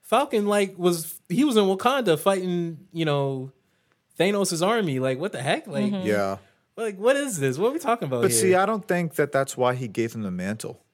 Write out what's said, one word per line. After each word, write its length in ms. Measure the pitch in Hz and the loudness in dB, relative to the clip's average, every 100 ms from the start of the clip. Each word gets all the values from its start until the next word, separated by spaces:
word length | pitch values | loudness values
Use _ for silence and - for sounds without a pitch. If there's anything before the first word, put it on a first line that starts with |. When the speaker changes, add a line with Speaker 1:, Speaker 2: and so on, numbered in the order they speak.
Speaker 1:
Falcon, 460 | - 233 285 226 202 | 2 2 2 0 2
like, 300 | 208 196 185 | 2 0 0
was, 420 | 180 170 160 - _ | 0 0 -6 -14 _
he 160 | 180 | 2
was 140 | 294 220 | 4 4
in 80 | |
Wakanda 520 | 196 190 240 277 214 151 | 4 2 2 2 2 2
fighting, 720 | 196 196 180 175 170 160 - | 2 0 0 -2 -4 -8 -12
you 100 | 165 | -4
know, 460 | 160 143 139 135 131 _ _ _ _ _ _ - | 0 0 -2 -4 -10 _ _ _ _ _ _ 0
Thanos' 480 | 180 202 190 165 | 0 2 0 0
army. 340 | 185 233 180 131 | 0 2 0 0
Like, 200 | 131 131 | -2 -2
what 120 | 190 | -4
the 80 | - | -4
heck? 260 | 135 247 269 | -2 -4 -4
Like, 240 | 160 208 | -2 -2
Speaker 2:
Mm-hmm. 160 | 196 185 | -2 0
Speaker 3:
Yeah. 300 | 104 98 95 _ _ _ - | 0 0 -4 _ _ _ -8
Speaker 1:
like, 200 | 226 190 | -8 0
what 180 | 226 | 2
is 240 | 277 285 180 | 2 0 -2
this? 180 | 135 127 | -2 0
What 120 | 226 | -2
are 40 | |
we 60 | 311 | 0
talking 280 | 277 233 151 | -2 -2 -2
about 140 | 123 | 0
Speaker 3:
But 100 | 123 | 2
Speaker 1:
here? 80 | 117 | 4
Speaker 3:
see, 140 | 185 | 4
I 100 | 180 | 4
don't 220 | 196 220 - | 2 -2 -2
think 280 | 175 165 | -2 0
that 160 | - 143 | 0 0
that's 260 | 143 135 - | 0 -2 0
why 180 | 123 | 0
he 120 | 127 123 | 0 -4
gave 260 | 95 113 | -2 -2
him 80 | 117 | -2
the 80 | 101 | -6
mantle 500 | 90 95 110 - - _ | -4 -4 -6 -8 -14 _